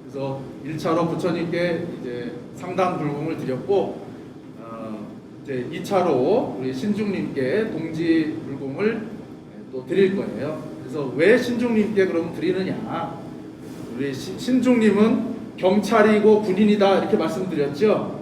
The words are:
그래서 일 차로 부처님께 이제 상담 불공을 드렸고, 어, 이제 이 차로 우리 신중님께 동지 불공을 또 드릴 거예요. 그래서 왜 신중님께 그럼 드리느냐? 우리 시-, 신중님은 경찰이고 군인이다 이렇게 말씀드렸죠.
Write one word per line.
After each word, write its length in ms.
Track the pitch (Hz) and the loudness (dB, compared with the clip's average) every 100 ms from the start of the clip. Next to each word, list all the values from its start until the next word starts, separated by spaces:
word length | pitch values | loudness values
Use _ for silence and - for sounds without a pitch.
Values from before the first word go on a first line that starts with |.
그래서 380 | 131 135 135 135 - - | -12 -8 -6 -6 -10 -12
일 140 | 147 156 | -10 -4
차로 300 | 170 165 165 | 0 0 0
부처님께 760 | - 185 165 165 170 175 165 - - | 0 -2 -2 -2 0 0 -2 -6 -8
이제 340 | 127 120 120 - - - | -8 -8 -8 -10 -14 -12
상담 440 | 180 185 180 170 | -8 0 0 0
불공을 380 | 151 143 156 147 | -4 -4 -4 -6
드렸고, 680 | 127 127 - 196 139 - - - - - - - | -4 -6 0 0 0 -6 -12 -16 -16 -18 -18 -16
어, 460 | 113 113 110 107 104 - - - | -14 -12 -10 -10 -12 -14 -16 -18
이제 240 | 135 131 123 | -8 -6 -6
이 120 | 160 | -8
차로 720 | - 190 175 131 139 226 - - | 0 2 2 2 4 2 0 -4
우리 120 | 131 | -6
신중님께 1000 | 131 208 202 208 180 147 139 127 180 220 | -4 -2 0 0 -2 -4 -2 0 0 -2
동지 640 | 156 160 160 165 165 151 160 131 | -4 -6 -2 2 2 2 -4 -8
불공을 640 | 135 139 147 208 226 - - - - - - - | -8 -8 -2 -2 -2 -6 -12 -14 -18 -18 -18 -12
또 140 | 131 127 | -12 -2
드릴 280 | 185 190 196 | 2 4 2
거예요. 600 | - 107 143 156 - - - | -4 -6 -6 -6 -10 -12 -10
그래서 260 | 147 135 123 | -6 -4 4
왜 200 | 170 240 | 6 6
신중님께 680 | 240 233 240 220 196 202 190 | 4 0 2 2 2 2 2
그럼 280 | 165 165 - | 0 -2 -4
드리느냐? 840 | 160 185 190 - - 165 170 - - - - - - - - - | -2 -2 -2 -4 -6 -6 -6 -8 -14 -14 -16 -16 -14 -14 -12 -6
우리 160 | 139 | -6
시-, 260 | 131 165 185 | -6 -8 -6
신중님은 960 | - 254 254 233 220 196 220 262 - - - - | 0 2 4 6 6 6 4 4 0 -6 -10 0
경찰이고 840 | 185 202 196 226 214 214 214 214 | 2 4 4 6 6 8 8 6
군인이다 560 | - 190 214 202 196 185 | 4 4 6 6 6 4
이렇게 180 | 160 - | 4 2
말씀드렸죠. 1040 | 165 190 185 156 139 - - - - - | 2 -2 -2 0 -2 2 4 4 0 -8